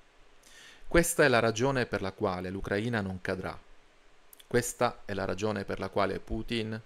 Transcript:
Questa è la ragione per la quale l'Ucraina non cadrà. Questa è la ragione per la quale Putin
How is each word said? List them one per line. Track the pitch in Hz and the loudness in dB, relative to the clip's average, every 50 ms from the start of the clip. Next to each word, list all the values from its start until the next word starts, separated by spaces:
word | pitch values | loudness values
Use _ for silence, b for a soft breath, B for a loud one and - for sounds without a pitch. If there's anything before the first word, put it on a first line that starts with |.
| - - _ - - - - - B B B B B B B B B B | -20 -20 _ -20 -20 -20 -20 -20 B B B B B B B B B B
Questa | - 104 101 - - - 156 | 4 4 4 4 4 4 6
è | 139 | 6
la | 123 113 | 6 6
ragione | 110 113 110 107 120 139 139 127 117 | 4 4 2 2 2 2 2 2 0
per | - - 101 | 0 -2 -2
la | 98 95 - | -2 -4 -4
quale | - 104 101 92 90 90 92 | -2 0 0 0 0 -4 -6
l'Ucraina | 92 98 98 104 98 101 107 120 120 110 98 | -6 -4 -4 -2 0 0 0 0 0 -2 -2
non | 95 95 90 | -2 -4 -6
cadrà. | - - 95 90 87 85 78 - - - - - - - _ - - - - - - - - - - | -4 -4 -4 -4 -4 -8 -8 -10 -14 -20 -20 -20 -20 -20 _ -20 -20 -20 -20 -20 -20 -20 -20 -20 -8
Questa | - - 120 120 - - - 123 120 - - - | 0 0 0 0 0 -2 0 0 0 0 -2 -8
è | - 101 | -6 -4
la | 95 95 | -2 -2
ragione | 95 101 95 104 110 104 101 98 | -2 -2 0 0 -2 0 -2 -4
per | - 101 101 | -4 -4 -4
la | 98 95 | -4 -2
quale | - 104 98 95 95 - | 0 0 0 0 0 -4
Putin | - - 113 110 107 - 120 117 110 110 110 113 - | -6 -6 -6 -6 -4 -2 -2 -2 -2 -4 -6 -8 -10